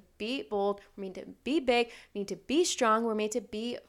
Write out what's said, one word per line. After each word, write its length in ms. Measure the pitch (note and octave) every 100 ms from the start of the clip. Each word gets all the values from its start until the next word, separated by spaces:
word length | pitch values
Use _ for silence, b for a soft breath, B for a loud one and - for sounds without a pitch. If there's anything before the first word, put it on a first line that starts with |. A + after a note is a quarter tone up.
| - _
be 240 | G#3+ C4+
bold. 400 | - G3+ G3+ G3+ - -
We're 60 |
made 120 | F#3+ F#3
to 120 | - F#3+
be 160 | - D#4+
big. 320 | B3+ A#3+ A#3 B B G#3
We're 60 |
made 80 | G3
to 80 | F3+
be 280 | - C#4 E4+
strong. 380 | - A#3 A3
We're 100 | A#3
made 200 | G#3+ G#3+
to 80 | A#3
be 360 | G3+ G#3+ A#3+ A#3+